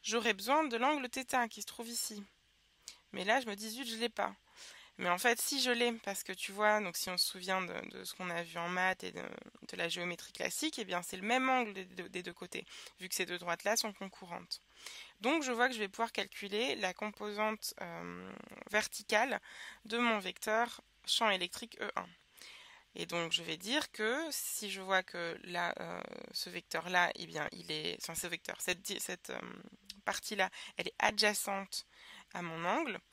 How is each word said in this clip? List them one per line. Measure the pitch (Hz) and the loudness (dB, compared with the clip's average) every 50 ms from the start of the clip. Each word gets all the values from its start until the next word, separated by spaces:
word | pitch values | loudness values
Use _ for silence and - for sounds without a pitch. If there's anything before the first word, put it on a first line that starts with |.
| - | -2
j'aurais | - 208 233 220 233 214 | 2 0 4 4 4 2
besoin | 190 196 233 277 311 320 | 2 2 4 4 4 4
de | 285 233 | 4 2
l'angle | 226 240 277 302 294 254 254 | 2 4 4 4 2 0 -2
θ | - 262 - - - 254 240 226 | -4 -4 -4 0 2 2 2 2
qui | - 214 196 | -2 -10 -10
se | |
trouve | - - - 233 226 | -10 -8 -10 -8 -6
ici. | 240 226 - - 220 208 202 - _ _ _ _ _ _ _ _ _ _ _ - - - _ _ - | -4 -4 -4 -4 -4 -8 -10 -12 _ _ _ _ _ _ _ _ _ _ _ -18 -18 -18 _ _ -6
Mais | - 180 | -2 2
là, | 196 226 269 | 4 4 4
je | 247 | 4
me | 226 202 | 0 -6
dis, | 196 214 220 | -4 -6 -6
zut, | 214 247 277 | -6 -6 -6
je | 233 226 | -6 -2
l'ai | 220 233 240 | -2 -2 -2
pas. | _ - 196 190 196 - _ _ - - - - - - - - _ - | _ 0 -2 -2 -2 -6 _ _ -20 -18 -18 -16 -16 -18 -20 -18 _ -2
Mais | - 175 | 2 2
en | 175 | 2
fait, | 180 - 240 240 240 | 6 6 4 6 6
si | - - 285 269 | 2 0 2 2
je | 247 254 | 4 4
l'ai, | 240 233 240 240 | 6 6 4 4
parce | 233 226 - 202 196 190 | 2 0 -4 -4 -4 -4
que | - - 190 | -4 -6 -6
tu | - - - | -6 -6 -6
vois, | 196 202 214 214 214 214 | 0 4 6 6 6 6
donc | 208 180 170 | 4 0 -2
si | - - 190 | -2 -2 -2
on | 180 | 2
se | 175 - | 2 2
souvient | - - 185 180 190 190 190 185 | 2 0 -4 -2 0 2 2 2
de, | 175 - - - - - | -2 -4 -6 -6 -8 -10
de | - - | -10 -8
ce | - - | -10 -6
qu'on | - 185 180 | -6 -4 -2
a | 170 170 170 | -2 -2 -4
vu | 165 160 175 | -4 -4 -4
en | 170 175 | -2 0
maths | 180 185 185 185 185 - - | 2 4 4 4 2 2 -4
et | - | -8
de, | - - - | -6 -6 -8
de | - - - - - _ - - - - | -8 -8 -10 -12 -14 _ -16 -14 -12 -4
la | 185 170 170 | -2 0 0
géométrie | 175 180 175 180 175 165 - - - | 0 -2 -2 -2 -4 -6 -10 -14 -6
classique, | - - - - - 302 320 - | 0 0 0 0 2 -2 -2 -2
eh | - 220 | -2 -4
bien, | 185 180 175 | -2 -2 -2
c'est | 180 - - | -2 -4 -6
le | 190 185 | -4 2
même | 214 240 262 262 262 | 2 4 4 6 6
angle | 262 254 240 214 196 | 4 4 2 0 -4
des | 190 185 | -8 -10
deux, | 180 185 180 180 170 | -10 -10 -12 -10 -8
des | - 175 | -8 -6
deux | 175 180 | -6 -6
côtés, | 175 - 180 180 - - - - - - - - - _ | -8 -10 -12 -8 -6 -8 -8 -8 -14 -16 -16 -16 -14 _
vu | 185 185 | -8 -4
que | - | -2
ces | - 185 | -2 0
deux | 170 180 175 | 0 -2 -4
droites-là | 175 175 170 170 - 202 220 | 0 0 0 2 4 4 4
sont | 233 - 220 | 4 2 0
concurrentes. | 196 - 196 190 - - - 175 170 - 175 - - - _ _ _ - - - - - - - - _ | -4 -4 -8 -8 -8 -12 -12 -10 -8 -10 -6 -8 -10 -10 _ _ _ -16 -14 -14 -12 -12 -14 -16 -14 _
Donc, | 202 240 302 330 | 2 4 4 4
je | 294 262 | 4 2
vois | 247 226 247 | 4 6 4
que | 262 254 | 4 4
je | 220 | 2
vais | 208 190 | -2 -2
pouvoir | - - 226 226 | 0 0 0 0
calculer | - - 196 - - - - 202 196 208 240 277 269 | 2 -2 -4 -4 -6 -8 -6 -2 0 2 2 2 2
la | - 208 185 180 | 2 0 0 0
composante, | - 214 214 208 - 208 208 208 202 214 214 220 214 - - - - | -2 -4 -6 -4 -4 -6 -4 0 2 2 0 0 -2 -4 -8 -6 -6
euh, | 196 175 170 170 170 175 175 180 185 190 - - - - - - - - | -8 -8 -8 -8 -8 -8 -8 -8 -10 -10 -12 -12 -14 -14 -14 -14 -10 0
verticale | 202 208 220 - - - 208 - 226 208 233 277 226 - - - - - - - - - _ | 2 2 2 2 -6 -8 -2 4 4 4 4 4 0 -4 -4 -8 -14 -14 -14 -14 -14 -16 _
de | 214 220 | -2 0
mon | 233 240 233 226 208 | 4 4 4 4 2
vecteur | 185 185 185 - - 214 214 226 240 226 - - _ _ _ _ - | 0 -2 -6 -4 0 2 4 4 4 2 -2 -12 _ _ _ _ -2
champ | - - - 233 214 | 0 2 6 6 6
électrique | 196 185 180 175 - - 240 226 - - | 6 4 2 -2 -4 -8 -10 -10 -6 -6
E | - 208 - | -6 -4 -2
un. | - 185 175 175 _ _ _ _ - - - - - - - - - _ _ _ | -4 -6 -6 -12 _ _ _ _ -20 -18 -18 -18 -18 -18 -20 -20 -20 _ _ _
Et | 170 175 | -8 -6
donc, | 170 170 170 170 165 | -2 -2 -2 0 0
je | 165 170 | 0 -2
vais | 165 165 160 | 0 -2 -6
dire | 156 180 202 254 302 - - | -4 -2 0 0 0 0 0
que | - - 214 220 247 285 330 320 | -4 -2 0 2 2 0 0 -2
si | 277 - - - - - 214 202 | -2 -4 -2 -2 -4 -4 -4 -4
je | 190 196 | -6 -6
vois | 190 185 190 185 | 0 4 4 4
que | 185 - - 175 170 165 165 - - | 4 2 -6 -4 -4 -4 -6 -6 -8
là, | - 175 175 175 170 - - | -4 -2 0 0 0 -2 -4
euh, | - 170 175 175 - - - - - - | -4 -6 -6 -6 -6 -8 -8 -10 -12 -8
ce | - - - 180 | -6 -6 -6 -4
vecteur-là, | 175 175 - _ - 165 160 175 180 180 175 - - | -6 -8 -8 _ -4 -2 -2 4 4 6 6 6 2
eh | - 170 | -2 -8
bien, | 165 165 156 151 - | -6 -4 -4 -4 -4
il | - - 170 170 | -4 -8 -6 -4
est, | 156 156 156 175 - - | -4 -2 -2 -4 -4 -4
enfin, | - - 165 | -6 -6 -4
ce | - - | -4 -4
vecteur, | 170 175 165 _ - - - | -4 -4 -4 _ -6 -6 -2
cette | - - 180 175 - | 0 0 0 0 0
di-, | - 208 - | -6 -4 -4
cette, | - - 180 - _ - | -4 -4 -6 -6 _ -8
euh, | 62 - - - - - - - - - - - - - _ | -6 -6 -6 -8 -10 -12 -14 -16 -18 -20 -18 -18 -18 -2 _
partie-là, | - 202 - - - 214 196 190 190 - - - - - | 0 0 0 -2 -4 2 2 2 2 2 -8 -14 -10 -6
elle | - 175 175 | -4 -4 -4
est | - _ | 0 _
adjacente | - 208 214 208 214 208 208 - - - 196 196 196 - - - - _ - - - - - - - _ - | 4 4 6 8 6 6 6 4 0 0 -2 -2 -4 -4 -6 -8 -8 _ -20 -20 -20 -20 -18 -20 -20 _ -6
à | 180 175 | -4 -4
mon | 170 165 165 170 | -4 -4 0 2
angle | 175 208 285 330 262 196 175 _ _ | 4 4 4 4 0 -2 -6 _ _